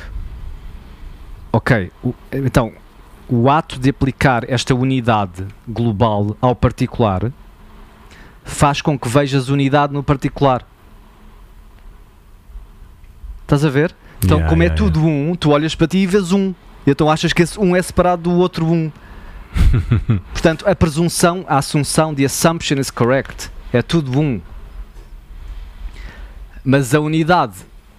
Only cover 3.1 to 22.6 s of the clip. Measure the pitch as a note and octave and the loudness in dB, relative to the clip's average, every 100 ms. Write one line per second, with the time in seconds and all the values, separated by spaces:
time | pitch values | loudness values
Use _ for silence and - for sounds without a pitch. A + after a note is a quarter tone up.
3.1 | - - A#2+ C3 D3+ - C3 B2+ - C3+ | -20 -2 2 4 2 0 -2 -2 0 -2
4.1 | - C#3 A#2+ - A#2+ - B2+ C3 C3 A#2 | 2 2 2 0 -2 0 0 0 0 0
5.1 | G#2+ F#2+ F2 G2 - - A2 A#2 G2 A2+ | 0 0 -6 -12 -12 -8 -2 0 2 2
6.1 | G#2 G#2 - B2+ A#2+ B2+ - B2+ - A2 | 2 0 0 0 2 0 0 -4 0 0
7.1 | F#2 A2+ - - - - - - - - | 0 -4 -8 -16 -20 -20 -20 -20 -20 -20
8.1 | - - - - - D3 C#3+ - C#3 A#2+ | -20 -20 -20 -12 0 0 2 -2 -2 0
9.1 | C#3 C#3+ C3+ B2+ C#3+ C3+ C#3+ C#3+ C#3+ C#3 | 0 2 0 0 0 2 2 0 -2 -2
10.1 | C#3 C#3+ - C#3 B2 - - - - - | -2 -4 0 2 2 -4 -20 -20 -20 -20
11.1 | - - - - - - - - - - | -20 -20 -20 -20 -20 -20 -20 -20 -20 -20
12.1 | - - - - - - - - - - | -20 -20 -20 -20 -18 -18 -20 -20 -20 -20
13.1 | - - - - D3 D3+ C3 E3 - - | -18 -16 -14 -2 0 2 0 -2 -4 -20
14.1 | - F2+ F2 D#2 D#2+ E2+ D#2 - D#3 D#3+ | -2 2 2 2 2 2 2 2 2 2
15.1 | D3 D3+ F3+ D3+ D3 D#3 - E3 F#3 F#3+ | 2 -2 0 2 2 2 0 0 2 2
16.1 | G3+ E3+ G3 F#3+ F3 - - C#3 C#3 D3+ | 2 2 0 0 -4 -14 -4 0 2 2
17.1 | D#3 E3 D3+ E3+ - F#3+ F3+ F3 - F3 | 2 2 2 0 0 2 2 0 0 2
18.1 | F3+ E3+ F3 F3+ F3+ E3 E3+ D#3 - - | 0 0 2 2 0 0 0 -2 -6 -18
19.1 | - - - - - - A#2 - A#2 - | -20 -18 -18 -4 2 4 4 2 0 0
20.1 | G2+ - - E3+ D#3 G3+ F3 E3+ D3 E3+ | -2 -4 0 0 2 0 2 2 2 0
21.1 | - F3 F#3 - C#3 - D3+ C3+ - D#3 | 2 0 0 0 0 0 -2 0 0 0
22.1 | C#3 C3+ - E3+ E3 | 0 -2 2 0 0